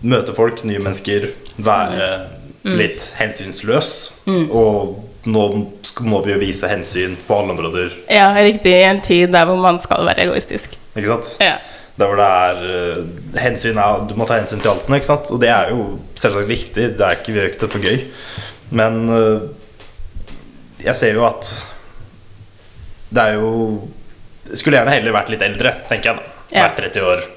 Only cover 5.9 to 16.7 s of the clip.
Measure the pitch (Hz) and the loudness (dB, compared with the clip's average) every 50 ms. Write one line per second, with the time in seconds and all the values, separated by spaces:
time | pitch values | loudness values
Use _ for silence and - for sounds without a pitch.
5.9 | - - 120 113 107 95 98 101 101 98 101 98 95 - - 92 101 95 85 - | -8 -4 -2 0 0 0 2 0 0 0 0 0 -2 -2 -2 -2 -2 -2 -4 -4
6.9 | - 90 90 92 92 87 - - 110 101 104 95 87 85 82 82 85 90 90 87 | -4 -2 -2 -2 -4 -8 -2 0 0 0 0 -2 -4 -4 -4 -4 -2 -2 -4 -4
7.9 | - - - - 220 214 196 196 202 202 208 208 208 208 - 185 185 180 190 190 | -6 -12 -4 0 4 6 6 6 6 6 6 4 4 4 4 6 8 8 8 6
8.9 | 196 196 202 - 180 175 175 180 180 175 165 170 185 185 185 180 175 180 - - | 4 2 2 2 4 4 6 6 6 4 6 4 4 4 4 4 4 2 0 -2
9.9 | - - 175 170 - - 180 180 - - - - - - - - - - - - | 0 0 2 0 2 2 2 0 0 -2 -4 -4 -6 -6 -6 -8 -10 -14 -20 -12
10.9 | - 110 101 104 117 117 - - - - 208 180 156 - - - - - - - | -8 -4 -2 0 -2 -2 -2 -8 -2 2 2 2 2 0 -6 -14 -20 -20 -20 -20
11.9 | - - 104 101 101 101 101 98 92 90 92 90 90 87 90 92 92 90 87 87 | -2 0 0 2 4 4 4 4 6 4 4 2 0 -2 -4 -4 -4 -2 -2 -2
12.9 | 82 85 85 82 - - - - - - 117 123 117 - - 117 113 107 101 104 | -4 -4 -6 -8 -10 -14 -14 -8 -6 -2 -2 -2 -2 -2 -2 -2 0 2 2 2
13.9 | 107 104 104 104 104 107 113 110 120 113 101 - 107 104 - 110 98 92 - - | 2 0 -2 -6 -4 -4 -2 0 0 0 0 -2 -6 -2 0 0 0 0 0 0
14.9 | 135 147 - - 151 147 - - - 139 123 143 139 104 90 85 113 123 107 101 | 0 0 2 0 0 0 0 -4 -2 2 2 4 4 4 2 2 -2 -4 -4 -4
15.9 | 95 85 - - - - - 110 101 101 101 101 117 - - - | -6 -10 -12 -10 -8 -2 0 0 0 0 -2 -2 -2 -4 -4 -6